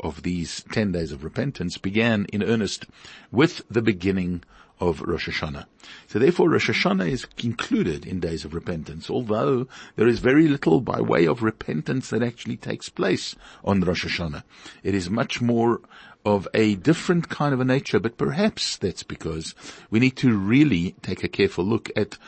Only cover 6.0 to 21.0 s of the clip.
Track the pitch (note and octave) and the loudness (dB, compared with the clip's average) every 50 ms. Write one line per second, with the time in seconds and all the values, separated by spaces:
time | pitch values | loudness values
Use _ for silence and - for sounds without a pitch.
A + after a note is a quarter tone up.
6 | - - - G#2+ A#2 D#3+ F3 - F3+ E3+ C#3+ A2+ - - A2 - - F3+ G3+ - | -14 -6 0 2 4 4 4 4 4 4 4 4 2 0 0 0 0 0 0 0
7 | - E2 - - - - - - - A#2+ A2+ - - - D4 A3+ F#3+ F2+ D2+ C#2+ | 0 -2 -4 -4 -8 -12 -12 -6 -6 -4 -4 -4 -4 -2 -2 0 0 0 -2 -4
8 | - - F#2 F#2 E2+ E2+ E2 D#2 D#2+ E2 D#2+ E2 - - F2+ D#2+ D2+ - D#2+ E2 | -6 -8 -6 -6 -4 -4 -4 -6 -8 -8 -10 -8 -6 -6 -6 -6 -8 -10 -12 -12
9 | - - F2+ A#2 B2+ G#2 G#2+ A2 C3+ D3 C#3 A#2+ B2+ - - - - - - - | -8 -6 -4 -4 -2 -2 -2 0 0 0 0 0 -2 -6 -10 -16 -20 -12 -2 2
10 | G#2+ A#2+ A#2+ G2+ F2+ B2 C3+ D3+ E3 D#3 C#3 C#3 - - E3 D3 A#2 - - - | 4 4 4 4 4 4 6 6 6 6 4 2 2 4 4 4 2 0 -2 0
11 | A2+ A2+ A2+ - E3+ D#3+ D3 A#2+ A2+ A2 A2 - - - - D#3 D#3 - C3+ C3 | 0 2 4 4 4 4 4 2 0 0 -2 -2 -6 -6 -6 -4 -4 -2 -4 -4
12 | B2+ - B2 A2+ A#2+ A#2+ A#2 - - A2 A#2+ - - A2 A2 - - - - - | -4 -4 -2 -2 -2 -2 -4 -6 -8 -8 -8 -8 -6 -8 -8 -8 -10 -10 -6 -2
13 | F#3 G3 - - - - - - - - - - - F#2+ G2+ G2 F2 F2 F2 D#2+ | 0 0 0 0 -2 -8 -12 -14 -20 -20 -20 -6 -2 0 2 2 2 2 0 0
14 | - E2+ - - F2 D#2+ D2 C#2+ - _ - - - - - - - G2 G2 G2 | -2 -4 -4 -4 -4 -6 -6 -10 -12 _ -20 -20 -20 -20 -20 -8 -4 -2 -2 -2
15 | F2 F2 G2+ A#2+ B2+ - - - A#2+ A#2+ A#2+ A#2 A#2 A#2 - - - _ - - | -2 -2 -2 -2 -2 -2 -2 -2 0 0 2 2 4 2 2 0 -2 _ -20 -20
16 | - - - _ - G#2 G#2 G2+ E2+ - - A2 A2 G#2+ G#2 F#2+ F2+ C3+ E3 - | -20 -20 -20 _ 0 0 2 2 0 0 2 2 4 4 2 2 2 2 2 2
17 | - - F3+ F3 D#3+ - - - D3+ D3 C#3 B2 C3 B2+ B2+ C3 - - - G#2 | 2 0 0 0 0 -2 -4 -2 0 0 0 2 2 2 2 0 0 0 0 0
18 | F2 - - - C#3+ - C#2 D#2 G#3 - - - - - - - - F#2 D#2+ - | 0 0 -2 -2 -2 -2 0 0 0 0 0 -2 -6 -6 -4 -4 -4 -4 -4 -6
19 | - - - - - D#2+ D#2+ D#2+ D#2 - - - - - - - - - G2 A2+ | -10 -12 -12 -8 -6 -6 -6 -6 -8 -10 -14 -16 -18 -20 -18 -20 -8 0 2 4
20 | B2+ C3 C3 - - B2+ A2+ G2+ F#2+ G2+ A#2 C3+ D3+ D3 G2 E2+ E2+ F#2 - - | 4 4 2 2 2 4 4 4 2 4 4 6 6 6 4 2 2 -2 -4 -8